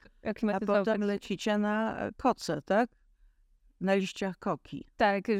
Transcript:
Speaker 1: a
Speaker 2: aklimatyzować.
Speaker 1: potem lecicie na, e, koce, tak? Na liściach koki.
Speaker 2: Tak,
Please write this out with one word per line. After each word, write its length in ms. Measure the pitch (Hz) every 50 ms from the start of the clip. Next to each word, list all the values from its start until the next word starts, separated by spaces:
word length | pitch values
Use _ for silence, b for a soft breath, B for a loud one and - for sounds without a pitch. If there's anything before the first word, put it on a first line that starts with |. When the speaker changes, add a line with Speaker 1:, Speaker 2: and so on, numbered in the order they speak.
| - - _ _ -
Speaker 1:
a 40 | 220
Speaker 2:
aklimatyzować. 560 | 208 - - 214 202 196 220 202 202 208 190
Speaker 1:
potem 160 | 220 220 208
lecicie 560 | 208 202 202 190 - - 208 - - 220 208 208
na, 420 | 208 208 208 220 220 220 - -
e, 120 | - 208 214 -
koce, 440 | - 254 - - - - 160 147
tak? 280 | - - 185 214 240 - _ _ _ _ _ _ _ - _ _ _ _ _ _ _ _ _ -
Na 140 | 180 190 196
liściach 420 | 196 190 185 - - 202 190 180 -
koki. 480 | - 208 165 139 - - - - - - _ -
Speaker 2:
Tak, 300 | 233 202 196 202 190 - 220 196